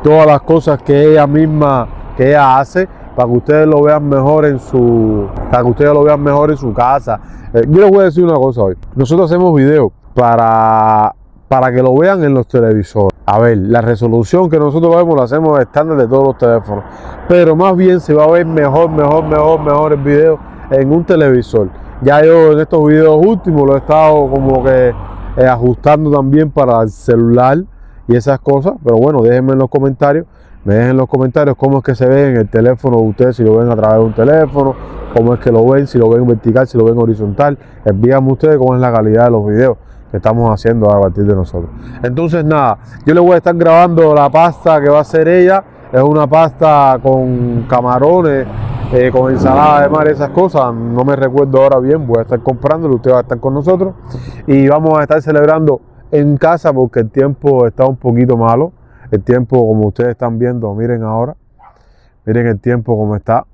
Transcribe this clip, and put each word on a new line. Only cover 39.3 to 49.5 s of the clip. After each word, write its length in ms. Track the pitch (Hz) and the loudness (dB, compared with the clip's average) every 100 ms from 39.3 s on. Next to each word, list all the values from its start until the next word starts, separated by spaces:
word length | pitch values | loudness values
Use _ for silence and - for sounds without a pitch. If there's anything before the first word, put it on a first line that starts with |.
los 160 | 117 104 | 2 0
videos 300 | 104 131 110 - - - | 0 0 -2 -10 -20 -12
que 60 | 101 | -4
estamos 320 | - - 117 | -2 0 0
haciendo 420 | 104 113 117 107 | 0 -2 0 2
a 80 | 101 | 2
partir 240 | 98 92 | 0 0
de 120 | 101 98 | -2 0
nosotros. 360 | 87 90 85 - - - | -2 -8 -12 -14 -18 -10
Entonces, 400 | 123 127 165 170 | -8 -4 -4 -2
nada, 360 | 151 156 131 104 - - - | -2 0 0 -2 -8 -10 -2
yo 80 | |
les 100 | 165 | 2
voy 100 | 175 | 4
a 40 | 175 | 2
estar 180 | 175 175 | 0 0
grabando 580 | 165 165 180 165 160 | 2 4 4 4 2
la 160 | 151 143 | 4 2
pasta 520 | 151 170 156 - 156 | 2 0 0 0 0
que 80 | 143 | 2
va 80 | 147 | 0
a 40 | |
hacer 280 | 151 160 160 | 0 0 2
ella. 340 | 180 180 190 190 - - | 2 2 2 -4 -20 -6
Es 120 | 127 | 0
una 260 | 139 151 147 | 0 0 2
pasta 720 | 156 160 - 156 147 139 131 | 2 0 2 2 4 2 2
con 640 | 135 131 127 123 123 120 113 | 0 -2 -2 -4 -4 -4 -2
camarones, 760 | 127 123 123 143 180 165 139 120 101 - - - | -2 -2 0 2 2 0 -2 -4 -8 -10 -8 -4
eh, 180 | 127 127 | 0 0
con 220 | 127 131 | 0 0
ensalada 520 | 131 139 | 0 0